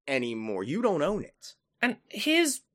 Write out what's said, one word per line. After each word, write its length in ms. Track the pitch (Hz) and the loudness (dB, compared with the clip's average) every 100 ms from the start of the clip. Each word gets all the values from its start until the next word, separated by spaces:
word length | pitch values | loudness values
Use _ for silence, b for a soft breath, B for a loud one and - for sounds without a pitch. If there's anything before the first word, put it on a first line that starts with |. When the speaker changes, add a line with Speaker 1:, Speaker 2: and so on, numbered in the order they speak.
| - | -2
Speaker 1:
anymore. 560 | 135 120 113 110 95 | 0 0 -4 -4 -2
You 180 | 101 196 | -2 0
don't 200 | 240 170 | 2 2
own 220 | 156 208 | 0 -2
it. 320 | 92 _ - - _ _ | -6 _ -20 -20 _ _
Speaker 2:
And 160 | 247 - - | -2 -2 -10
here's 540 | 220 294 330 320 - _ | -4 2 4 4 0 _